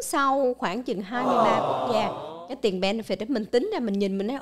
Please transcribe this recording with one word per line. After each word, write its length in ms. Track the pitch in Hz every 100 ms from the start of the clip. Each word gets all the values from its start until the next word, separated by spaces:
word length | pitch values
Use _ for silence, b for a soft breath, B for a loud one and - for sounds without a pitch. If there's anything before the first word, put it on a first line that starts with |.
sau 520 | - 311 277 269 254 254
khoảng 240 | 202 214
chừng 200 | 254 196
hai 220 | 196 240
mươi 120 | 254 240
ba 240 | 214 226
quốc 300 | - - 240
gia. 180 | 220 202 - 151 165 175
Cái 80 | 269
tiền 240 | 220 185
benefit 380 | 190 220 214 190
đó 80 | 214
mình 160 | 262
tính 260 | 208 240 403
ra, 80 | 381
mình 180 | 226 196
nhìn, 200 | 196 196
mình 80 | 202
nói, 120 | 269